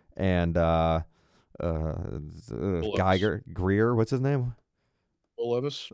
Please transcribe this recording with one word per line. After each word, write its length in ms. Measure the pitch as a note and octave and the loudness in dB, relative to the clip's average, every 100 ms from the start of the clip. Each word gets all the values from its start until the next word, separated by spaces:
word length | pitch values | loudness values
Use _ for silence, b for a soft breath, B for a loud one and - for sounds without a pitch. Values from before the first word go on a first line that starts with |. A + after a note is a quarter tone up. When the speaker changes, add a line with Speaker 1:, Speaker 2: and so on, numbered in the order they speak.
| _ - | _ -4
Speaker 1:
and, 400 | F#2+ F2+ E2+ E2+ | 0 2 2 2
uh, 460 | E2 E2 E2 D#2+ - _ _ _ _ - | 4 4 4 2 -2 _ _ _ _ -8
uh, 340 | E2+ D#2+ D#2+ E2+ - - D2+ E2 - | -4 -2 -4 -4 -6 -8 -10 -14 -12
Speaker 2:
Will 300 | A#1 F2+ F2 | -6 -2 -2
Levis. 160 | G#2 - | -2 0
Speaker 1:
Geiger, 460 | F#2 F#2+ G#2 G2+ - | 2 4 2 -2 -6
Greer, 440 | E2+ F#2 G2+ A2+ A#2+ | -4 2 4 4 2
what's 160 | A2 | 0
his 100 | C3 | 0
name? 320 | C3+ C#3 B2 A#2 _ _ _ _ _ _ _ - | 0 0 -2 -8 _ _ _ _ _ _ _ -8
Speaker 2:
Will 120 | A#2 | -4
Levis. 360 | A#2+ C#3+ - - | -2 -2 -6 -2